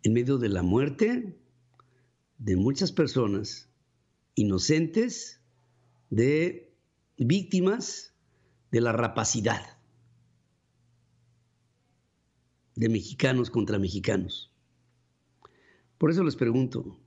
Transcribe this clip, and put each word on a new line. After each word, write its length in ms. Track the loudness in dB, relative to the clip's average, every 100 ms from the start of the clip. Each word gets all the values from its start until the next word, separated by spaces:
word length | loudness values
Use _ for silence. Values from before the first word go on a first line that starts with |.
En 100 | 2
medio 240 | 2 2 0
de 120 | 0
la 140 | 0
muerte 720 | 2 2 0 0 0 0 -6 -14 _ _ _ _ _ _ _ _ _ _
de 180 | -2 2
muchas 360 | 2 0 -2
personas 760 | 0 0 2 0 -2 -6 -12 -18 _ _ _ _ _ _ -2
inocentes, 1040 | 0 0 2 2 2 0 -2 -4 -14 -18 _ _ _ _ _ _ _
de 600 | 2 2 2 0 -4 -18 _ _ _ _ -4
víctimas 960 | 2 2 2 2 2 0 -6 -12 -16 _ _ _ _ _ _
de 100 | 0
la 100 | 2
rapacidad 840 | 0 0 -2 -2 -2 -2 -4 -8 -20 _ _ _ _ _ _ _ _ _ _ _ _ _ _ _ _ _ _ _ _ _ _ _ _ _ _ _ _ _ -2
de 140 | 0
mexicanos 600 | 0 -4 -2 2 2 0
contra 260 | -2 -2 0
mexicanos. 760 | -2 -2 -2 -2 -2 -10 -16 _ _ _ _ _ _ _ _ _ -20 _ _ _ _ _
Por 100 | 2
eso 140 | 2
les 120 | 0 0
pregunto, 600 | 0 2 0 -4 -10 -16